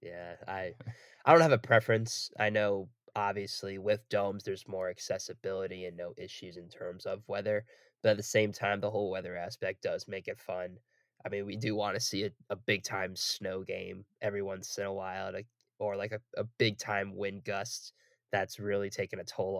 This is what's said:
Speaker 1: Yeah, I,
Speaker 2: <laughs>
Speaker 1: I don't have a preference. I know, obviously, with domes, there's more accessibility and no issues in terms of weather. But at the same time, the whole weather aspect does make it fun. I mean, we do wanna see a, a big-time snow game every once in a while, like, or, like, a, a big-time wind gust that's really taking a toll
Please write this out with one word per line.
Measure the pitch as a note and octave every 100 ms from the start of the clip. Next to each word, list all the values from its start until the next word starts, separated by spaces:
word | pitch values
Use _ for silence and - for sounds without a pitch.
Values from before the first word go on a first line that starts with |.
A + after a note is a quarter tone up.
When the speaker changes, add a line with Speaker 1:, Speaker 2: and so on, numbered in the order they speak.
Speaker 1:
Yeah, | F2 F2 F2 F2 F#2
I, | F#2+ F#2 E2+
Speaker 2:
<laughs> | - A#2 - -
Speaker 1:
I | -
don't | E3
have | E3
a | B2+
preference. | - A#2 - A2+ A2+ - - -
I | G#2+
know, | G#2+ G#2 G2 F#2+ _ _ -
obviously, | G2+ G2+ G2+ - G2 G2
with | G2 G#2+ -
domes, | G#2 G2+ G2
there's | - F#2+ -
more | F#2+ F#2
accessibility | F2+ - F#2+ - - F#2+ F#2+ F#2+ F#2 F2+
and | E2+
no | F2 E2+
issues | F#2+ - F#2 F2
in | E2+
terms | - F2+ F2+ G#2
of | G2 -
weather. | G2+ G2+ G#2+ A2+ - _ _
But | A2
at | G#2
the |
same | G#2+ - G#2+
time, | G2 G2+ G2+
the | G2+
whole | G#2+ G2+
weather | F#2 F2+ F2+
aspect | E2+ - F#2+ F#2+
does | - E2+ -
make | G2 F#2+
it | G2
fun. | - F#2 F2+ F#2 _ _ _ _
I | -
mean, | G2+ G2+
we | G#2
do | A2+
wanna | G#2+ G#2 F#2+
see | - F#2+
a, | G#2 - -
a | G2
big-time | - G#2 - G2 F#2+ F#2
snow | - - G2 F#2+
game | F#2+ F#2 F#2 F#2+ G2 -
every | G#2+ G2+
once | G2 F#2+ F#2+ -
in | G2+
a |
while, | G2 F#2+ F#2 F#2+
like, | F#2+ G#2+ _ _ -
or, | G#2 G2
like, | G#2
a, | G#2+ - -
a |
big-time | G#2+ - A#2 G#2 - G#2 G2 F#2+
wind | G2+ G2
gust | - G2 G#2 - - - _ _ _
that's | G#2 F#2+ -
really | G#2 G2+ G2+
taking | G2 F#2+ G2+
a |
toll | F2 - F#2+ F#2+